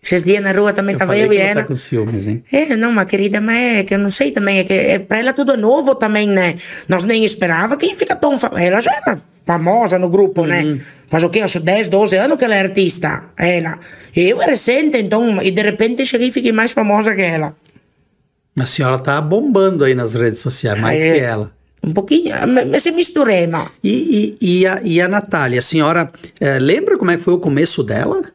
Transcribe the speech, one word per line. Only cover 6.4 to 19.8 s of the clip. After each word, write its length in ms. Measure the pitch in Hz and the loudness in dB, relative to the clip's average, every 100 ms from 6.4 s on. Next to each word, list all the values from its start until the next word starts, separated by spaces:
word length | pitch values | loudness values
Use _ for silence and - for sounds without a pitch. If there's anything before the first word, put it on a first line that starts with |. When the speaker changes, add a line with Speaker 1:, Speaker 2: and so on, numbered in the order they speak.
| 175 170 - - - | 0 -4 -12 -16 -4
Speaker 1:
Nós 160 | 180 | -2
nem 180 | 190 226 | 0 0
esperava 540 | 220 - 180 165 214 285 | 0 0 -2 0 -2 -2
que 180 | 349 | -2
fica 220 | 392 - - | -2 -4 0
tão 220 | 302 277 | 0 0
fa-, 120 | - - | -2 0
ela 240 | 175 196 | 0 2
já 100 | 240 | 0
era 260 | - 807 190 - - | -2 -2 -6 -10 -12
famosa 540 | - 170 165 220 214 180 | -4 0 2 2 2 0
no 100 | 180 | 2
grupo, 380 | 185 196 185 165 | 4 2 2 0
né? 160 | 175 | 0
Speaker 2:
Uhum. 180 | 151 139 - - - | 0 -4 -8 -20 -4
Speaker 1:
Faz 160 | 160 | 0
o 60 | 170 | 0
quê? 120 | 190 | 0
Acho 200 | 202 170 | -2 -2
dez, 260 | 160 202 208 | 0 0 2
doze 300 | 190 208 185 | 2 2 2
anos 220 | 247 285 | 2 0
que 60 | 240 | 2
ela 80 | |
é 60 | 202 | 2
artista, 640 | 190 190 180 - 151 - - - | 0 0 0 0 -4 -6 -12 -4
ela. 420 | 170 175 165 160 - - - - | -2 0 -4 -8 -16 -20 -6 0
Eu 240 | 180 240 | 2 2
é 60 | 339 | 0
recente, 500 | 254 - 262 311 269 | 0 0 0 2 0
então, 460 | 196 214 233 196 | 0 0 0 0
e 80 | 190 | 0
de 100 | 180 | 0
repente 440 | 208 - 226 247 262 | -2 0 -2 0 -2
cheguei 220 | 240 254 | 0 0
e 40 | |
fiquei 200 | 247 240 | 0 0
mais 200 | 220 233 | 0 0
famosa 420 | - 214 208 214 | 0 0 2 2
que 60 | 196 | 0
ela. 340 | 180 165 151 156 _ - _ _ _ _ _ _ _ - | 0 -2 -4 -8 _ -20 _ _ _ _ _ _ _ -6
Speaker 2:
A 60 | 127 | -4
senhora 300 | - 127 131 | 0 0 0
tá 220 | 131 143 | 0 -2
bombando 640 | 156 196 294 202 190 175 | 0 0 2 2 2 4